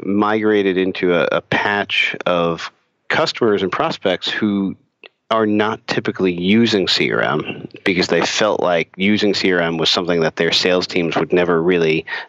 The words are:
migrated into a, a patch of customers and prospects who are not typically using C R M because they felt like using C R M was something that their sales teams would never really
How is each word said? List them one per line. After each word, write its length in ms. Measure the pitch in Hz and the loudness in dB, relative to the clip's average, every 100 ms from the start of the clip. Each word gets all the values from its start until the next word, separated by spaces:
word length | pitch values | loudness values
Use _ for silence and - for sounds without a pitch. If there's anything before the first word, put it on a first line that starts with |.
| 92 | -2
migrated 720 | 101 104 110 107 104 98 92 | 0 0 2 2 2 2 2
into 360 | 95 - 92 | 0 0 0
a, 140 | 87 - | 2 0
a 120 | 85 | -2
patch 760 | - - 104 101 98 - - - - | -2 -2 0 -2 -2 -2 -2 -4 -2
of 460 | 87 85 82 - - _ _ - | 0 -2 -4 -10 -16 _ _ -6
customers 520 | 139 156 - 117 98 | -2 -2 0 0 2
and 120 | 90 | 0
prospects 560 | - 160 - 98 87 - | -2 -4 -2 -2 -2 -4
who 480 | - 107 101 95 - _ _ - _ _ | -2 0 0 -2 -6 _ _ -20 _ _
are 160 | 113 107 | 0 2
not 400 | 107 107 110 - | 2 0 -2 -4
typically 440 | - 107 - 95 | -4 -4 -2 -2
using 560 | 87 92 110 117 104 82 | 0 2 4 4 2 0
C 240 | - 67 | 0 0
R 100 | 55 | 0
M 460 | 55 73 - - - - | 0 -2 -4 -10 -14 -6
because 240 | - 87 90 | -2 0 0
they 140 | 85 | 0
felt 400 | - - 107 - | 0 0 0 2
like 300 | 87 85 80 - | 0 0 -2 -2
using 380 | 98 104 104 | 0 2 2
C 180 | 92 95 | 0 0
R 80 | 90 | 0
M 180 | 82 82 | 0 0
was 120 | - | 0
something 320 | 98 87 85 | 0 0 0
that 160 | 78 - | 0 0
their 160 | 82 | 0
sales 340 | - 92 90 87 | 2 2 0 0
teams 300 | 90 82 - | -2 -2 -2
would 160 | 82 | 0
never 280 | 90 87 85 | 0 2 2
really 440 | 85 87 80 78 - - | 2 2 2 0 -4 -10